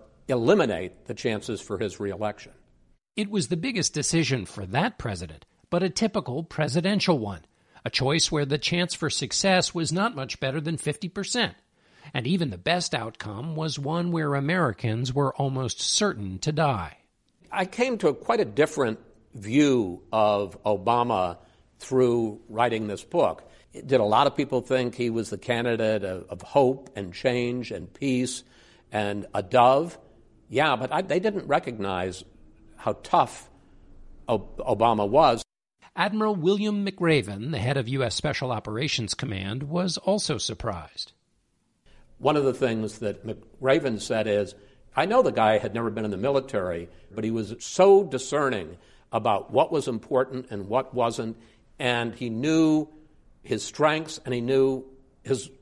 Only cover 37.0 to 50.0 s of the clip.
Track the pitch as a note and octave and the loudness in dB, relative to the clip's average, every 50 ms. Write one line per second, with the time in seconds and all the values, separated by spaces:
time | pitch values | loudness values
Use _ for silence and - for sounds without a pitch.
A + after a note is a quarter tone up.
37 | F3 E3 D#3+ C#3 F#2+ G#2+ G2+ F#2+ A2 D3 D#3+ A2+ G2+ B2+ C#3 C#3 A#2 A#2 C3+ C3+ | 2 4 4 4 2 0 -6 -8 -6 -6 -4 -2 0 0 0 0 -2 -2 -2 -2
38 | C3+ - - - - D3+ C3 - C#3 B2+ A#2+ G#2+ - G#2+ G#2+ A2+ D3+ D3 - - | -2 -2 -2 -2 -2 -2 -2 -2 -4 -4 -4 -4 -6 -6 -6 -4 -4 -2 -2 -4
39 | A2+ G2 - - - - G2+ F#2+ F#2+ G2 A2 C3 C#3+ C#3+ D#3+ F3 F#3 F#3 D#3 - | -4 -4 -6 -6 -6 -6 -6 -6 -6 -6 -6 -6 -6 -4 -2 -2 -2 -2 -4 -4
40 | - F#3 G3+ G#3 - - D3 G2+ - - G#2+ - - A#2 F#2+ E2+ D#2 - - - | -2 0 0 0 0 -2 -4 -4 -4 -6 -8 -6 -6 -6 -6 -6 -10 -14 -14 -14
41 | - - _ _ _ _ _ _ _ _ _ _ _ _ _ _ _ _ _ - | -16 -16 _ _ _ _ _ _ _ _ _ _ _ _ _ _ _ _ _ -20
42 | - - - - - C#3 D3+ D3 C#3 C3+ B2 - C#3 A#2+ A2+ A2 A2 G#2 - - | -20 -20 -16 -2 0 2 4 4 4 2 2 2 0 0 0 0 -2 -4 -6 -6
43 | A#2 G2+ G2+ - - A2 G#2 - - - - - C3 C3+ C3+ E3 D3+ C3+ A2 G2+ | -6 -6 -6 -6 -8 -10 -10 -10 -12 -20 -16 -4 2 4 4 4 4 0 -2 -2
44 | - - A#2+ A2 G#2+ A2 G#2 G#2 G2+ F#2 - - - - _ _ _ - - C3 | -4 -2 -2 0 0 2 2 2 0 0 -4 -18 -20 -20 _ _ _ -6 -2 0
45 | D#3 F#3+ A3+ C4 A#3+ C#3+ G#2+ A2+ A2 G#2+ A2 G2+ - G#2 G2 A#2 A#2 A2+ G2+ A2+ | 0 2 4 4 4 4 4 4 4 4 4 4 2 0 -4 -2 -4 -4 -4 -4
46 | A2 G#2 G2+ F#2 G#2+ C#3 C#3 C3+ C3 C3+ - G#2 F#2 F2+ E2+ E2+ E2+ E2+ - - | -4 -4 -4 -2 -2 0 0 0 0 0 -4 -4 -2 -2 -4 -6 -8 -12 -16 -20
47 | - - - A2 A2 A2+ A2+ A2+ G#2+ G2 A2+ - - - - - F#3 G3+ G3 G3 | -20 -14 -10 -6 -4 -2 -2 -4 -4 -6 -8 -12 -12 -10 2 4 8 10 10 8
48 | G3+ D#3 C3+ B2 - - C#3+ D3 D3 C3+ A#2+ G2+ E2+ D#2 F2 - _ _ - - | 8 4 -4 -6 -6 -2 -2 0 2 2 0 -2 -4 -8 -12 -18 _ _ -20 -20
49 | _ _ - A2+ A2 B2 G#2 F#2+ - - G#2+ B2+ D#3+ - E3+ D3+ C3 C3+ A#2+ A2 | _ _ -6 -2 0 2 0 0 0 0 2 2 2 4 2 -2 -2 -2 -4 -6